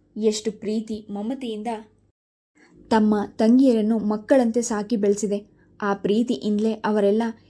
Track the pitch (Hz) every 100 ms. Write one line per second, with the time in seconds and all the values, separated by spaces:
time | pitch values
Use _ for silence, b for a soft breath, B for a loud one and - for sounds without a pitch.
0 | _ 214 214 214 220 208 208 220 220 214
1 | 214 202 220 269 247 214 226 214 214 _
2 | _ _ _ _ _ b b b - 220
3 | 214 208 214 - 220 254 269 226 214 226
4 | 208 214 - 269 233 240 233 214 208 226
5 | 202 202 202 208 - b b _ 202 202
6 | - 208 233 - 208 208 220 220 208 208
7 | 202 214 233 - b